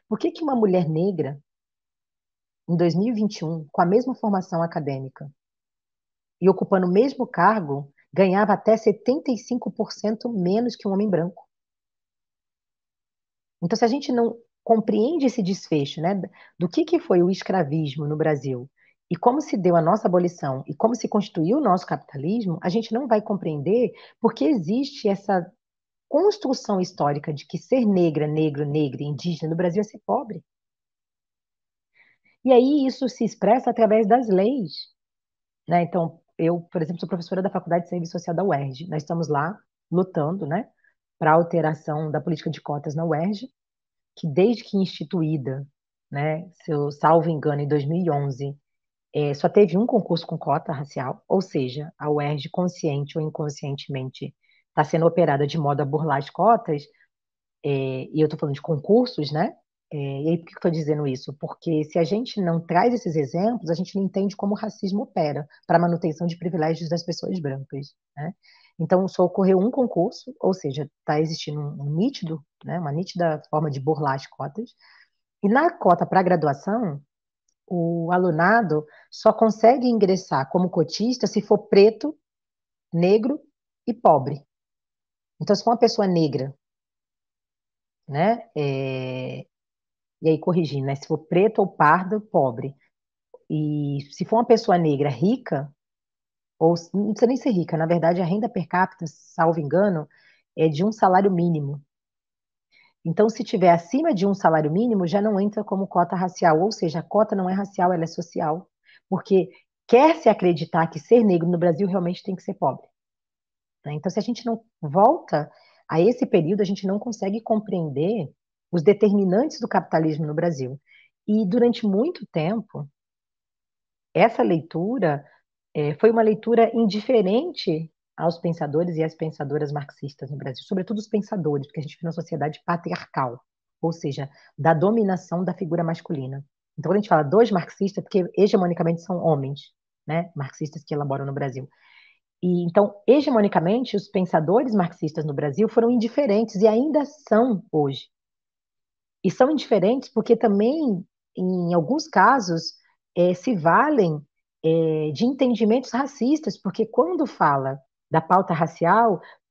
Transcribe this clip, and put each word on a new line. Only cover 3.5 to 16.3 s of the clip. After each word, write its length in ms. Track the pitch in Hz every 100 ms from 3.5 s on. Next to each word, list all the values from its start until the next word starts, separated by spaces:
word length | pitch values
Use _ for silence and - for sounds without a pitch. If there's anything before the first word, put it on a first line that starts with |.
| 165 147
com 100 | -
a 40 | 175
mesma 300 | 220 262 247
formação 480 | 220 196 - 165
acadêmica 680 | 170 165 143 135 135 - 143 - _ _ _ _ _ _ _ _ _ -
e 80 | 185
ocupando 380 | 190 208 190 180
o 40 |
mesmo 360 | 190 269 254 240
cargo, 640 | - 185 220 147 139 143 _ _
ganhava 420 | 165 190 190 208
até 220 | 185 214 220
setenta 540 | 220 - - 294 -
e 60 | 226
cinco 340 | - 247 202
por 200 | - 208
cento 360 | - 208 220 240
menos 460 | 214 180 214 240 -
que 120 | 202
um 40 |
homem 160 | 196 214
branco. 400 | 165 175 - - _ _ _ _ _ _ _ _ _ _ _ _ _ _ _ _ _ _ _ _ -
Então, 160 | 175 220
se 80 | 233
a 20 |
gente 240 | 277 277
não 240 | 240 233 - _ _
compreende 640 | - 220 214 214 247 339 262
esse 160 | 226
desfecho, 580 | 185 190 - 151 139 160
né, 180 | 170 202 -